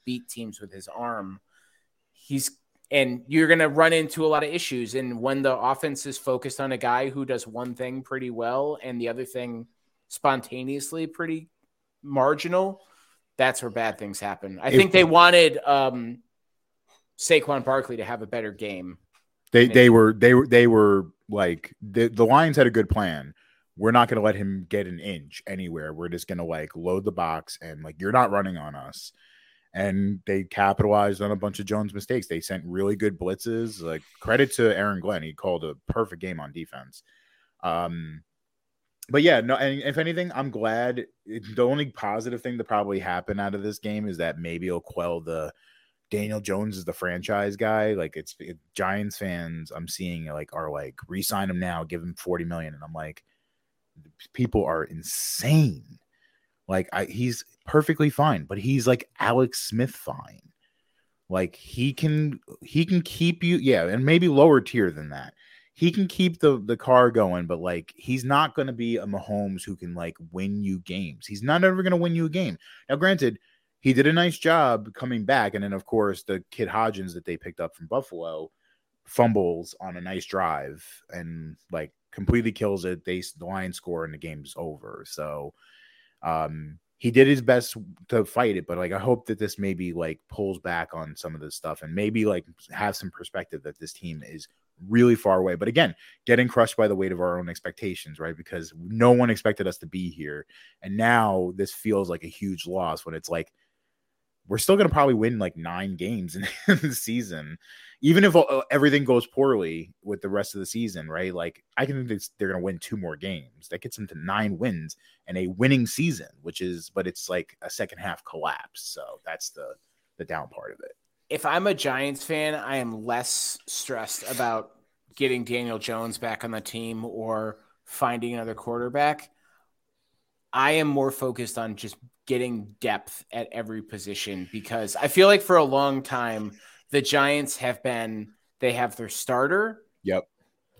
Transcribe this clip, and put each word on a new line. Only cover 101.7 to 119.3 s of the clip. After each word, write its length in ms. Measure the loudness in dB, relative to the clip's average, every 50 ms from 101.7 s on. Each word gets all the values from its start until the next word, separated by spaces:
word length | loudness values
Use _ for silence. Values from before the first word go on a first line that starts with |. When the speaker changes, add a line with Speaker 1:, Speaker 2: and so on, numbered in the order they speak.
| -6
Speaker 2:
feels 360 | -6 -2 0 0 0 0 -2
like 140 | -4 -8 -8
a 40 |
huge 380 | -14 -12 -8 -8 -8 -6 -8 -8
loss 400 | -6 -4 -4 -2 -4 -4 -6 -10
when 80 | -12 -12
it's 160 | -12 -8 -6
like, 220 | -4 -6 -6 _ _ _ _ _ _ _ _ _ _ _ _ _ _ _ _ _ _ _ _
we're 100 | -6 -4 -2
still 180 | 2 2 4
gonna 120 | 4 4 4
probably 260 | 4 4 4 4 4
win, 240 | 2 2 0 0 -2
like, 180 | -4 -4 -6
nine 380 | -8 -10 -8 -8 -6 -6 -8 -8
games 400 | -8 -6 -6 -6 -6 -8 -8 -8
in, 80 | -8 -8 -8 -10
<laughs> 100 | -4 2
in 100 | 2 2 2
the 140 | 2 -4 -6
season, 640 | -6 -6 -4 -4 -4 -4 -6 -10 -12 -12 -14 -16 -18 _ -20 -20 -20 -20 -20 -8 0
even 220 | 4 6 6 8 8
if, 120 | 8 8
uh, 260 | 6 6 6 2 -2 0 2
everything 340 | 2 4 6 6 6 4 4
goes 220 | 4 4 4 2
poorly 640 | 0 0 2 2 4 4 2 0 -2 -4 -8 -10 -14 -18 _ -10
with 180 | -10 -8 -6
the 80 | -6 -4
rest 240 | -4 -4 -4 -4 -8
of 60 | -12
the 80 | -10
season, 420 | -8 -6 -6 -6 -6 -8 -10 -12 -10
right? 240 | -8 -6 -6 -6 -6
Like, 300 | -6 -8 -10 -10 _ _ _ -4
I 80 | -4 -2
can 200 | -2 -4 -6 -6
think 140 | -6 -6 -8 -8 -12 _
they're 120 | -6 -4 -4
gonna 100 | -2 -4 -4
win 140 | -6 -6
two 180 | -8 -10 -10 -10
more 180 | -8 -8 -8 -10
games. 520 | -8 -8 -10 -10 -10 -12 -16 _ _ -16 -14
That 120 | -14 -12
gets 140 | -12 -12 -12
them 100 | -12 -12
to 80 | -12 -12
nine 440 | -10 -6 -4 -2 0 0 -2 -2 -4
wins 380 | -4 -4 -4 -6 -8 -12 -14 _ _ _ _ _ _
and 100 | -8 -6
a 120 | -6 -4
winning 400 | -4 -2 2 2 4 4 4 2
season, 400 | 0 -2 -2 -2 -2 -4 -6 -10 -16 _ _ -14
which 180 | -12 -10 -8
is, 300 | -8 -8 -8 -8 -12 -8
but 160 | -6 -6 -6
it's, 200 | -6 -8 -10 -8
like, 300 | -6 -6 -6 -6 _ -14 _ -14
a 80 | -12
second 260 | -8 -8 -8 -8 -8
half 260 | -10 -10 -10 -10 -10 -12
collapse. 580 | -14 -12 -8 -6 -6 -6 -8 -12 -18 -18 -16
So 200 | -14 -14 -14 -14 -14 -16 -16 -16 -14
that's 240 | -12